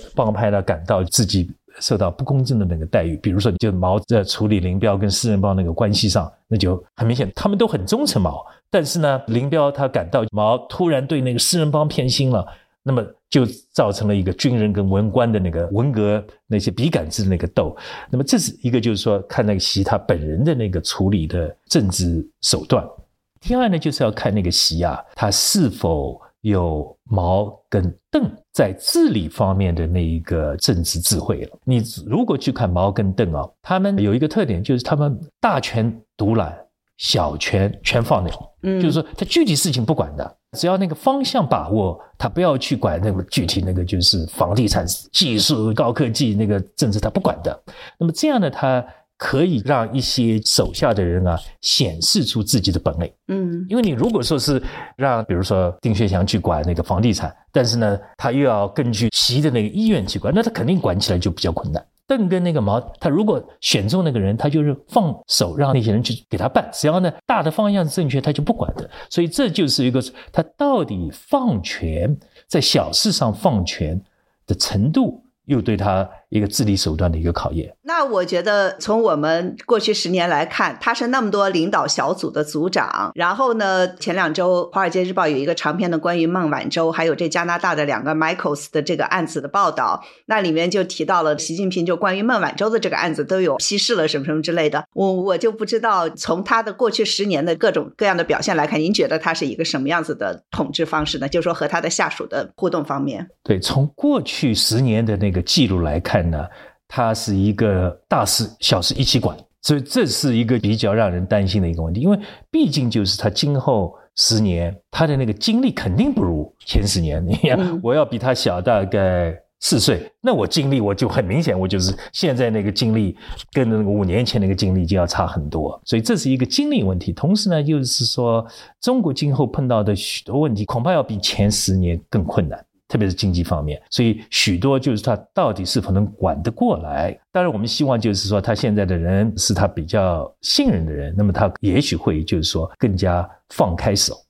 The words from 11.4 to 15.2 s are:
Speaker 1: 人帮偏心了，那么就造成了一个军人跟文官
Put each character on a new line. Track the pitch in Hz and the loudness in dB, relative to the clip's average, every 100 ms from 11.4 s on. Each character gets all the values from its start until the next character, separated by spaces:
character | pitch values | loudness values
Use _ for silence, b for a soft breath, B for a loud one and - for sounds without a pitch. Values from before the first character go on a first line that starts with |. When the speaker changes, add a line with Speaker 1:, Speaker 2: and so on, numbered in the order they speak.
| - 175 | 0 0
Speaker 1:
人 | 156 | 2
帮 | 147 151 | 2 0
偏 | - 127 | 0 0
心 | - 131 | 2 2
了， | 117 92 B B B | 2 -2 B B B
那 | 135 | -2
么 | 127 101 - - | -2 -2 -10 0
就 | 143 120 - - | 2 2 -2 -10
造 | - 113 | 0 0
成 | 95 104 | 2 0
了 | |
一 | 101 | 2
个 | 92 | 0
军 | 87 143 123 | 0 0 2
人 | 107 | 2
跟 | 101 98 | 2 2
文 | 98 107 | 2 2
官 | 104 | 2